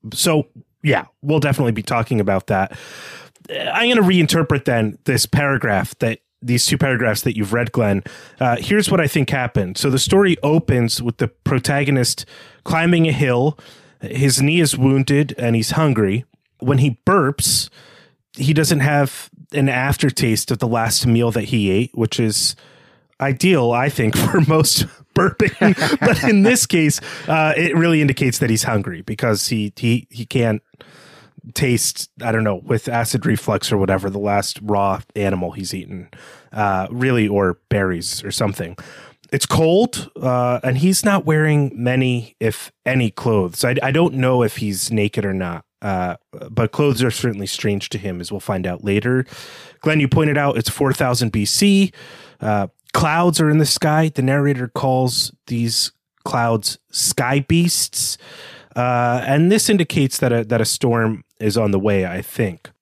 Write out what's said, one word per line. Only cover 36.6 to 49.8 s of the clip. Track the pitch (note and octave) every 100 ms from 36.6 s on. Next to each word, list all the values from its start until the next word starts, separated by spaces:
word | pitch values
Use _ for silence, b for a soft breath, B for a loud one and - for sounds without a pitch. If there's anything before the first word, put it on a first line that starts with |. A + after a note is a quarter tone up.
| G#2 F#2+ F#2+
really, | A#2+ B2+ B2 G#2+
or | G2+ F#2+ F2 _
berries | G#2 F#2+ E2+ F2 -
or | G#2
something. | - G#2+ G2 E2+ F#2 B B B B _
It's | -
cold, | - D#3+ D#3+ F#3 B3+ - F3 -
uh, | C3 B2 B2 B2
and | C3 C3
he's | F3 F#3+
not | G#3+ G3
wearing | D#3 D#3 D3+ D3 C#3
many, | G#2 B2 B2+ B2+ A#2+ A2+ _
if | A2+ - - _
any, | - C3 A#2
clothes. | - B2 G#2+ F2+ -
I, | B2 C3
I | C3+
don't | C#3+ F3
know | C3+ B2+ B2
if | A2+ -
he's | G#2 G2 -
naked | A2+ G#2 -
or | G2+
not, | F#2+ F2+ E2+ _ _
uh, | G#2 F#2 F2+ F2 _ - -
but | A2+ A2
clothes | - D3 A#2
are | B2
certainly | - B2 G2+ F#2+
strange | - G#2+ G2 -
to | G#2
him, | G2 F2
as | E2+
we'll | G2+
find | - F#2+
out | F2+ F2+
later. | G2+ G2+ A#2+ B2+ B2+ B B B B B